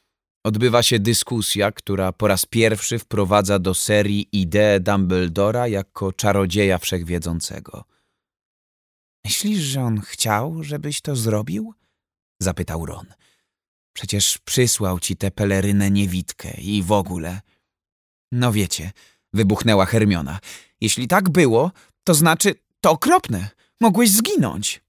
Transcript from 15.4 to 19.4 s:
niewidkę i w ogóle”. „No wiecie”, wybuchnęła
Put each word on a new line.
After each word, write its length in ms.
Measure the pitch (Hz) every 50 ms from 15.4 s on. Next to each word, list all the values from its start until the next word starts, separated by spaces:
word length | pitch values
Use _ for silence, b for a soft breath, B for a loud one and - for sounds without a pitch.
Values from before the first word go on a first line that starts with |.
| 104 101 98 95 95 101 101 101 98 98
niewidkę 680 | 101 101 101 92 90 92 87 - - - - 82 - -
i 220 | - 98 104 101
w 100 | 92 87
ogóle”. 480 | 107 101 92 101 90 85 78 85 92 101 - _ _ _ _ _ _ _ _ _ _ _ _ _ _ _ _ _
„No 200 | 127 123 127 123
wiecie”, 400 | 104 107 95 87 - - 80 95 b b b b b b b b
wybuchnęła 540 | - 104